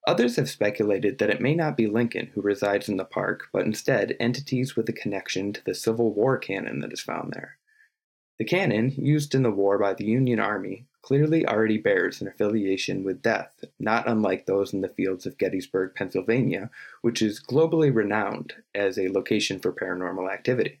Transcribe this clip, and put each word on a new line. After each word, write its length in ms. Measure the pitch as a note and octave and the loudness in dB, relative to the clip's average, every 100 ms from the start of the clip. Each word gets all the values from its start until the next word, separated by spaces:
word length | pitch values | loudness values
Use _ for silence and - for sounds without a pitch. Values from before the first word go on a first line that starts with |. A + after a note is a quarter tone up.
| - | 2
Others 300 | F3 A#3+ A#3+ | 2 2 2
have 120 | C#3 | -2
speculated 680 | - G#2 G#2 G#2 G2 G2+ G2 | 0 -2 2 0 2 0 0
that 120 | G#2+ | 0
it 100 | G2+ | 2
may 160 | A#2+ D#3+ | 2 2
not 200 | D#3 A#2 | 0 2
be 120 | A2 | 2
Lincoln 420 | G#2+ A#2+ - - | 2 0 -2 -6
who 60 | - | -2
resides 480 | G2+ G2+ G#2 G2+ G2 | 0 0 2 0 0
in 80 | F#2+ | -4
the 80 | |
park, 440 | F#2+ - G2 F2+ - | -2 -4 -2 -4 -4
but 120 | F#2+ | -2
instead 520 | F#2 A2 - B2 G2 - | 0 -2 0 2 0 0
entities 560 | A2+ B2 - C3 C3 - | -2 -2 -4 -2 -2 -2
with 120 | A2+ | -4
a 40 | |
connection 600 | A2 - G2 - - G2 | -4 -6 -6 -6 -6 -4
to 120 | G2+ | -6
the 100 | - | -6
Civil 380 | F#2 - A2+ A#2 | -4 -2 2 0
War 260 | G#2 B2 C3 | 2 2 0
cannon 400 | - F#2+ - - | -2 -6 -4 -6
that 140 | - | -8
is 80 | - | -10
found 320 | - - - | -8 -8 -6
there. 260 | - - - _ _ _ _ _ _ _ _ | -10 -12 -18 _ _ _ _ _ _ _ _
The 60 | |
cannon, 500 | A2 F3+ F#3 G#2+ A#2+ C#3 | -2 0 2 2 0 0
used 380 | C3+ D3+ D3 | 2 2 2
in 80 | C3+ | 2
the 80 | B2+ | 2
war 280 | G2 G2 G2 | 2 2 4
by 160 | G2+ | 2
the 100 | F#2+ | 0
Union 340 | G2+ A#2 C3 A2+ | 0 2 2 2
Army, 480 | G2+ G#2 G2 F#2+ B2 _ | 0 -2 -6 -10 -14 _
clearly 420 | - C#3 D3+ D#3+ - | 0 2 4 4 2
already 320 | G#2+ A2 G#2+ | 2 4 2
bears 420 | G#2+ G2 F#2 - | 4 2 2 -2
an 80 | G2 | -10
affiliation 760 | - G#2 A2 G2 F#2+ - F#2+ | -2 0 0 0 -2 -2 -4
with 200 | F#2+ F#2 | -4 -2
death, 420 | A2+ G#2+ - _ - _ | 0 0 -4 _ -20 _
not 280 | G#2 A2+ - | 0 0 2
unlike 380 | A2+ G#2 F#2+ - | 2 2 0 0
those 260 | G2 G2 | 0 0
in 80 | G2 | -2
the 80 | F#2+ | -6
fields 380 | - F#2 F#2 - | -4 -4 -2 -8
of 120 | - | -4
Gettysburg, 560 | F#2+ F#2 F2+ F#2+ F#2+ - | -2 -2 -4 -2 -2 -4
Pennsylvania, 720 | G2 G2 F#2 A#2+ A2+ F2+ G2+ - - - | -4 -4 0 2 2 0 -6 -14 -20 -2
which 180 | A#2 A#2 | -2 2
is 220 | A2 G#2 | 0 0
globally 500 | - B2+ D#3+ D#3+ D3+ | -2 2 2 4 4
renowned 600 | A2+ G2+ G#2 G2+ - - - _ | 4 2 0 0 -4 -10 -14 _
as 240 | G2+ G2+ F#2+ | 0 0 0
a 100 | F#2 | 0
location 500 | F#2+ F#2+ G#2+ G#2 F#2+ | 0 2 0 0 -2
for 140 | F#2 | -4
paranormal 600 | F2+ F#2+ F2+ F2+ F#2+ F#2 | -4 -6 -4 -4 -4 -6
activity. 460 | G2 - B2+ G#2 - | -4 -2 0 -2 -4